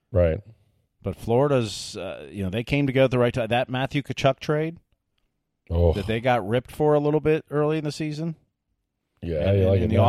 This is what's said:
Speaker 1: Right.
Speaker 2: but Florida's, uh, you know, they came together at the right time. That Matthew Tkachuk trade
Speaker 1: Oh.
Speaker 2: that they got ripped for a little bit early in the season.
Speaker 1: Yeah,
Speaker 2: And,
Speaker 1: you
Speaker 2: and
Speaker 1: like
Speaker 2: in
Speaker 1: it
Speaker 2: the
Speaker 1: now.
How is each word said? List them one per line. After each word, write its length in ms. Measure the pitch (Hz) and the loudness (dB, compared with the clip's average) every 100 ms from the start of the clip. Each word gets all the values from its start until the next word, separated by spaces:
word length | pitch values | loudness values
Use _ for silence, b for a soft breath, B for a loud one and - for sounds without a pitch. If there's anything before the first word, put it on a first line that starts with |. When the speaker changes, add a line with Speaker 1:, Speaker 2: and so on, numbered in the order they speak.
| _ | _
Speaker 1:
Right. 300 | 92 85 80 - - _ _ _ _ | 2 2 0 -8 -20 _ _ _ _
Speaker 2:
but 140 | 98 92 | -10 -8
Florida's, 800 | - 117 147 135 110 - - 104 | 0 2 2 2 0 -6 -12 -12
uh, 320 | 90 69 71 | -12 -12 -12
you 120 | 90 | -6
know, 60 | 95 | -4
they 140 | 104 | -4
came 220 | 123 143 143 | -2 0 0
together 180 | 127 131 | 2 2
at 40 | |
the 60 | 123 | 4
right 140 | 120 | 0
time. 140 | 123 110 | 0 -2
That 200 | 120 131 | -2 -2
Matthew 340 | 127 135 147 | -4 -4 -4
Tkachuk 360 | - 127 170 - | -6 0 0 0
trade 380 | - 151 160 170 _ _ _ _ _ _ _ _ - | -2 -2 -4 -8 _ _ _ _ _ _ _ _ -6
Speaker 1:
Oh. 220 | 85 85 | 2 2
Speaker 2:
that 120 | 101 98 | 2 -2
they 140 | 113 | -2
got 260 | 120 123 98 | 0 0 0
ripped 240 | 120 - | -2 -4
for 240 | - 151 | -2 2
a 60 | 147 | 2
little 200 | 147 151 | 2 0
bit 240 | 147 156 - | 0 0 -2
early 280 | 143 151 156 | -2 -2 -2
in 60 | |
the 80 | 151 | -4
season. 440 | - 156 151 165 160 _ _ _ _ _ _ _ _ | -6 -8 -6 -8 -8 _ _ _ _ _ _ _ _
Speaker 1:
Yeah, 260 | 85 78 82 | -6 0 2
Speaker 2:
And, 80 | 98 | 4
Speaker 1:
you 60 | |
Speaker 2:
and 80 | 92 | 4
Speaker 1:
like 80 | 95 | 4
Speaker 2:
in 60 | |
Speaker 1:
it 40 | 110 | 4
Speaker 2:
the 80 | |
Speaker 1:
now. 80 | 113 | 4